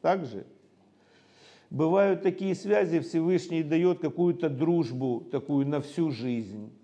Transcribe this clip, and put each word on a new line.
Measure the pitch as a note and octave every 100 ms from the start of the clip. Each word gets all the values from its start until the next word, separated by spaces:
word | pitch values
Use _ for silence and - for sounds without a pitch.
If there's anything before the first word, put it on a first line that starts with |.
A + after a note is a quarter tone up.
Так | E3+ F#3+
же? | C#3 G2+ - - _ _ _ _ _ _ _ _ - - _
Бывают | C3 D#3+ F#3+ G3 F3+
такие | F#3+ F3+ F#3+
связи, | F3 G3+ G#3 F#3+ E3
Всевышний | C#3 E3 E3 F3+ F3 E3
дает | D3+ D#3+ F3+ F3
какую-то | D#3+ E3+ F3 E3+ D#3+
дружбу, | C3 D#3+ E3+ B2+ B2+ C3 A#2 -
такую | C#3 C#3 C#3+ C#3
на | D3
всю | C#3+ - E3
жизнь. | A#2+ B2+ A#2+ G#2 G#2 G#2+ -